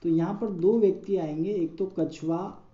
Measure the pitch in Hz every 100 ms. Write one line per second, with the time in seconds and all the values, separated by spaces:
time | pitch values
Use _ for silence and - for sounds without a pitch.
0 | 170 165 180 202 220 175 185 233 196 -
1 | - 190 156 156 185 208 160 - 190 -
2 | 156 - 160 165 202 - -